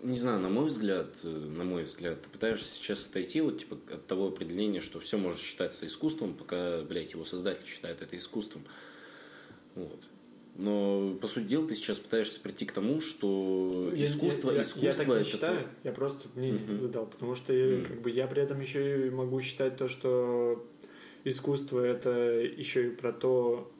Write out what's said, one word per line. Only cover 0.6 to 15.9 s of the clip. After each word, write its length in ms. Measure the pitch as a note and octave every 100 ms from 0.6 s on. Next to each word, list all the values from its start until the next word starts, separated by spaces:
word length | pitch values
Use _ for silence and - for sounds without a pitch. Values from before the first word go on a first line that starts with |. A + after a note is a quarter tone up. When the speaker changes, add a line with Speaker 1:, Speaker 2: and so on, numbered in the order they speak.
| D#3
Speaker 1:
взгляд, 400 | A#2+ G#2 F#2 D#2 -
э, 40 | E2+
на 360 | D#2 D2+ D#2
мой 200 | F#2 F2+
взгляд, 380 | D2 - E2+ D#2
ты 80 | -
пытаешься 460 | - A2+ G#2 - -
сейчас 320 | - G2+ -
отойти 340 | G2 F2+ D#3
вот, 180 | D3+ -
типа, 180 | - - -
от 140 | - -
того 220 | F#2 G2
определения, 520 | - E2 F2+ G#2+ F#2
что 200 | - E2+
все 180 | - G#2
может 220 | F#2 E2
считаться 480 | - - F2+ - D#2+
искусством, 480 | - D#3 - G2+ -
пока, 460 | - F2 F2 E2+
блядь, 300 | D2 E2+ D#2+
его 120 | E2 D#2+
создатель 400 | F2+ F#2+ F2 -
считает 360 | - E2+ E2
это 120 | - F2
искусством. 460 | - A2 G#2 - - - - - - - - - - - - F#2
Вот. 240 | F2 - - - - - - -
Но, 600 | G2+ G#2 G2+ G2 G2 F#2
по 60 | G#2+
сути 200 | B2 G#2
дела, 220 | D3 D#3
ты 60 |
сейчас 240 | G#2+ - G2+
пытаешься 400 | - A2+ G#2+ -
прийти 260 | G2 F#2+ F#2+
к 80 |
тому, 280 | - G#2 D#3
что 880 | D#3 - G2+ F#2+ F#2+ F#2+ F#2 F#2 F2+ D#3
Speaker 2:
Я, 80 | C#3+
Speaker 1:
искусство, 460 | C#3+ F3 - C3
Speaker 2:
я, 60 | C#3
я, 40 |
Speaker 1:
искусство 240 | - - C#3
Speaker 2:
я 80 |
так 140 | C3+ C#3
не 60 | A2+
Speaker 1:
это 80 |
Speaker 2:
считаю. 400 | G#2 G#2+ D#3+ F3+
Speaker 1:
то- 60 | B2+ -
Speaker 2:
Я 80 | C3+